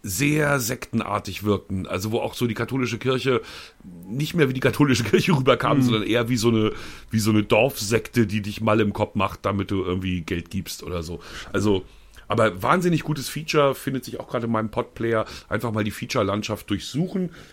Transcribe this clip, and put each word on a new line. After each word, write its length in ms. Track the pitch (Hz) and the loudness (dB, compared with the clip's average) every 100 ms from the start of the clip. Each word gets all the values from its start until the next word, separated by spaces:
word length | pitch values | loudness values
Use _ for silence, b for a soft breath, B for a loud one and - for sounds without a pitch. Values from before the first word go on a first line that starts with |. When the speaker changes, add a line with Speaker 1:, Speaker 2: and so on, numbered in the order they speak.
| 104 | -8
Speaker 1:
sehr 520 | 90 143 151 147 139 | -2 2 2 2 2
sektenartig 840 | 117 127 - 113 - 101 101 87 | 0 -6 -4 -4 -2 -4 -4 -4
wirkten. 440 | 104 95 - 98 87 | 0 0 0 -6 -4
Also 240 | 92 107 | -4 -2
wo 80 | 110 | -2
auch 140 | 107 - | -2 -2
so 100 | 120 | -2
die 60 | |
katholische 440 | 107 117 135 123 117 | -2 -4 -2 -2 -2
Kirche 420 | 127 131 131 120 B B B B - 87 90 | 0 0 2 0 B B B B -20 -16 -8
nicht 260 | 123 151 170 | -4 -2 2
mehr 140 | 131 | 2
wie 40 | |
die 60 | 131 | 2
katholische 440 | 131 - 143 120 | 0 4 4 4
<laughs> 20 | 113 | 4
Kirche 260 | - - 151 | 2 4 4
rüberkam, 420 | 131 123 120 139 | 4 2 4 4
Speaker 2:
Mhm. 40 | |
Speaker 1:
sondern 200 | 127 110 | 4 2
eher 240 | 98 117 117 | 2 0 2
wie 80 | 123 | 2
so 120 | 113 | 4
eine, 240 | 113 107 B B B - | 4 2 B B B -4
wie 80 | 110 | 0
so 120 | 107 | 4
eine 120 | 107 | 4
Dorfsekte, 840 | 104 110 131 - 101 110 - 123 107 | 4 4 4 0 0 0 2 2 2
die 140 | 107 | 0
dich 200 | 101 104 | -4 -2
mal 180 | 110 110 | 2 4
im 120 | 104 | 4
Kopf 220 | 98 107 107 | 0 -2 0
macht, 300 | 95 - 98 | -2 -2 -2
damit 260 | 98 107 | -2 0
du 120 | 98 | -2
irgendwie 380 | 90 92 92 90 | 0 -2 -2 -4
Geld 280 | 78 87 85 | -4 -6 -4
gibst 320 | 98 82 - | -6 -6 -10
oder 180 | - 87 | -6 -6
so. 200 | 80 85 B B B | -6 -10 B B B
Also, 320 | 101 104 95 b b b b - | 0 2 2 b b b b -2
aber 340 | 107 110 92 | 2 2 2
wahnsinnig 420 | 117 175 175 160 | 2 2 2 2
gutes 260 | - 151 135 | 0 -4 -6
Feature, 440 | 151 156 156 143 | -8 0 2 4
findet 300 | 127 - 127 - | 2 -4 -6 -6
sich 140 | 117 | -10
auch 80 | - | -6
gerade 200 | 123 117 | -4 -2
in 40 | |
meinem 180 | 110 110 | -2 -2
Podplayer. 560 | 123 120 - 117 113 107 B B | -4 -6 -4 0 0 -2 B B
Einfach 240 | 107 120 | -4 -2
mal 120 | 107 107 | -2 -2
die 60 | |
Feature-Landschaft 800 | - 127 127 98 104 107 107 - | -4 -4 0 0 0 -2 -6 -4
durchsuchen. 600 | 101 - - 180 190 175 B B | -6 -4 -4 -2 -2 -4 B B